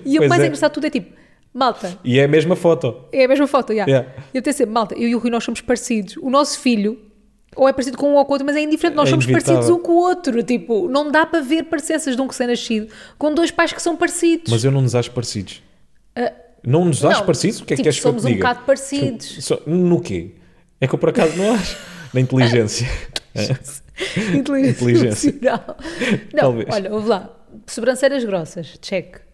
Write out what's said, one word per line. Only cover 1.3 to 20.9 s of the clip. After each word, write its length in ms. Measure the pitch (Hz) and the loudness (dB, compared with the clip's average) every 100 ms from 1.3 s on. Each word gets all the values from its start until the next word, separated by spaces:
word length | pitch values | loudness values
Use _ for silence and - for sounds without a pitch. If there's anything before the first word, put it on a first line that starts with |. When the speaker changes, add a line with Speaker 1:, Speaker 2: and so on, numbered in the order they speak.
| _ _ | _ _
Speaker 1:
"Malta." 460 | 247 262 - 185 180 | -2 -2 -2 -10 -8
Speaker 2:
E 160 | 127 123 | 0 4
é 40 | |
a 40 | 143 | 6
mesma 260 | 156 156 | 4 4
foto. 500 | 180 175 160 123 - - | 2 2 2 0 -6 -6
Speaker 1:
É 120 | 269 | 0
a 40 | 254 | 4
mesma 200 | 269 277 | 4 4
foto, 240 | 277 226 | 2 0
yeah. 180 | 220 175 | -2 2
Speaker 2:
Yeah. 220 | 135 123 - - | 2 0 -14 -8
Speaker 1:
E 60 | 262 | -4
eu 40 | |
tenho 120 | 294 269 | -2 0
sempre, 160 | 226 | 0
"Malta, 220 | 233 208 | 0 -2
eu 140 | - 233 | -2 -2
e 60 | |
o 40 | 240 | 0
Rui 120 | 240 | -2
nós 120 | 233 | -2
somos 180 | - 226 | -4 -8
parecidos. 560 | - 247 - 220 185 - | -2 -4 0 -4 -4 -8
O 120 | 262 | 0
nosso 300 | 269 285 - | 0 0 0
filho 380 | 254 226 202 240 - _ _ _ _ | 0 2 0 -4 -18 _ _ _ _
ou 120 | - 269 | 2 2
é 40 | |
parecido 240 | 269 262 254 | 2 -6 -2
com 140 | 285 | 2
um 40 | 285 | 4
ou 80 | |
com 80 | 277 | 2
o 20 | |
outro, 120 | 277 277 | 0 0
mas 80 | 294 | -2
é 40 | |
indiferente, 360 | 302 311 339 302 | 0 0 0 2
nós 120 | 277 | 2
Speaker 2:
É 20 | |
Speaker 1:
somos 140 | - | 2
Speaker 2:
inevitável. 300 | 123 320 - - | 2 2 4 2
Speaker 1:
parecidos 180 | 120 349 | 4 2
um 40 | |
com 100 | 339 | 4
o 40 | 339 | 4
outro." 460 | 359 359 285 233 | 4 0 0 -2
Tipo, 460 | 233 240 175 220 180 | 0 -4 0 -2 0
não 220 | 277 302 | -2 2
dá 160 | 302 330 | 2 2
para 140 | 330 | -2
ver 220 | 254 320 | 0 -4
parecenças 520 | 320 320 - 320 294 247 | -2 -6 -4 -4 -2 -4
de 40 | |
um 40 | 262 | -4
recém-nascido 640 | - 247 240 - 220 220 - - _ | -4 -2 -2 -2 -4 -4 -16 -20 _
com 140 | 294 | 0
dois 160 | 302 330 | 2 0
pais 240 | 339 330 | 0 -2
que 80 | - | -2
são 120 | 339 | -4
parecidos. 560 | 320 339 - 339 330 - | -2 -2 0 0 0 0
Speaker 2:
Mas 140 | 113 | 0
eu 60 | 131 | 2
não 100 | 139 | 2
nos 140 | 127 | 2
acho 160 | 120 117 | 0 -2
parecidos. 520 | - 113 107 95 - _ _ _ _ _ | -6 -6 -8 -10 -16 _ _ _ _ _
Speaker 1:
Ah, 180 | - - - - _ 123 | -6 -6 -6 -20 _ 0
Speaker 2:
Não 160 | 151 | 2
nos 200 | 180 139 | 2 2
acho 160 | 147 214 | 2 2
Speaker 1:
não, 60 | 190 | 2
Speaker 2:
parecidos? 340 | 151 190 175 | 0 -2 -4
O 40 | |
que 80 | - | -4
é 20 | 151 | 0
que 60 | |
Speaker 1:
tipo, 20 | |
Speaker 2:
queres 160 | 170 - | 0 2
que 60 | - | 0
eu 40 | |
Speaker 1:
somos 120 | 240 | 0
Speaker 2:
te 20 | 131 | 0
Speaker 1:
um 20 | |
Speaker 2:
diga? 140 | 151 247 | 0 0
Speaker 1:
bocado 160 | 247 - | -2 0
parecidos. 680 | 269 - 285 269 226 - - | 0 0 -2 -2 -4 -12 -12
Speaker 2:
So-, 180 | - 156 147 | -4 -4 0
no 340 | 175 175 170 | 2 4 2
quê? 320 | - 90 87 - _ _ _ _ | 0 -8 -8 -18 _ _ _ _
É 60 | |
que 60 | 135 | -2